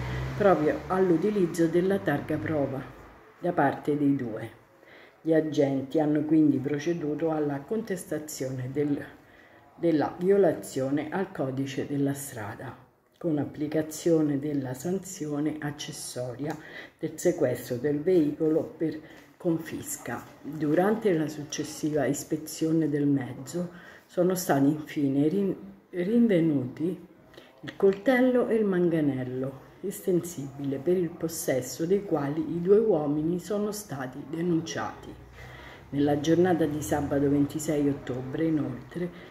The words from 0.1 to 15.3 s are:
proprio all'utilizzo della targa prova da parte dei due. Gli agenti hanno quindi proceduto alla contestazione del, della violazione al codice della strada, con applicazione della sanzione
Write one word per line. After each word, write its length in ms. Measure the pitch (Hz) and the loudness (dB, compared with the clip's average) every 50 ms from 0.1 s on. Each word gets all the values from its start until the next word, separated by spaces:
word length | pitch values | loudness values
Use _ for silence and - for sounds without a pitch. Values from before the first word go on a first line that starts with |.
| - - - - - | -6 -6 -6 -6 -2
proprio 440 | - 208 196 175 151 151 151 - - - - | 2 4 4 6 6 4 2 0 -2 -4 -2
all'utilizzo 800 | 185 185 190 185 170 156 165 214 214 208 180 160 - 165 165 | 0 2 4 4 4 4 4 2 2 2 2 2 2 2 2
della 320 | 160 160 180 180 190 196 196 | 4 4 2 2 4 2 2
targa 380 | - 165 143 143 - - 156 | 2 0 0 0 -2 -2 -4
prova 460 | 147 - - 160 151 139 131 127 131 - - - - - - - - - - - - | -4 -2 -2 0 0 0 -2 -2 -6 -8 -10 -14 -20 -20 -20 -20 -20 -20 -20 -16 -6
da 140 | - 175 175 | -4 -2 2
parte 440 | - 147 135 127 - - - 147 | 4 4 2 2 0 -2 -2 0
dei 200 | 147 147 139 139 | 2 4 2 2
due. 340 | 135 123 113 107 110 113 110 - - - _ _ _ - - - - - - _ _ | 2 0 -4 -6 -8 -8 -10 -12 -16 -20 _ _ _ -20 -20 -20 -20 -20 -20 _ _
Gli 120 | - 156 160 | -2 2 2
agenti 680 | 156 156 156 143 143 143 135 139 135 131 - - 160 | 2 2 2 2 2 2 2 2 -2 -4 -2 -2 0
hanno 220 | 151 147 151 151 147 | 2 2 2 0 2
quindi 360 | - 160 160 156 147 131 127 | 4 4 6 6 6 4 2
proceduto 720 | 127 143 147 143 - 170 175 165 147 147 151 147 165 160 | 0 -2 -4 -2 -2 -2 -4 -2 -2 -4 -4 -2 -2 -2
alla 300 | 156 156 151 143 139 139 | 0 0 -2 -2 -2 -4
contestazione 1080 | 139 - 226 220 220 - 196 180 - - 156 151 151 - - - 143 131 131 127 127 127 139 | -6 -4 -6 -6 -4 -4 -6 -8 -6 -6 -8 -8 -8 -8 -8 -8 -6 -6 -6 -6 -6 -6 -2
del, 280 | 147 147 147 143 143 - - - - - - - - - - - - - - _ | -2 0 0 -2 -2 -4 -10 -16 -20 -20 -20 -20 -20 -20 -20 -20 -20 -20 -20 _
della 360 | - 156 170 156 151 131 - - - | 0 2 2 4 4 2 0 -2 -2
violazione 920 | 175 185 202 202 196 165 139 - - - - 135 131 135 139 147 147 - | 2 4 6 6 6 4 4 0 -4 -8 -4 -4 -2 0 0 -2 -2 -2
al 200 | - 185 196 185 | -4 -4 -4 -4
codice 560 | - - 147 131 131 131 135 135 - - 117 | -4 -4 -4 -4 -2 -2 -4 -4 -4 -6 -4
della 260 | - 143 139 143 139 139 | -4 -2 0 0 0 -2
strada, 760 | - - - - 117 104 101 110 - - 123 113 - - _ _ _ _ _ _ | -4 -8 -10 -10 -10 -10 -10 -10 -12 -12 -14 -14 -16 -20 _ _ _ _ _ _
con 220 | _ - 175 156 147 | _ -4 -2 0 0
applicazione 1000 | 131 127 - - 151 147 - 160 151 151 - - - 175 165 160 156 147 143 135 | -2 -4 -4 -6 -6 -2 -2 -2 -2 -2 -6 -4 2 2 4 4 4 2 2 0
della 340 | 131 151 143 139 127 123 127 | -2 -2 -2 -2 -4 -4 -6
sanzione 840 | - - 180 185 196 185 - - - 151 147 | -6 -4 -4 -4 -4 -6 -8 -10 -10 -6 -4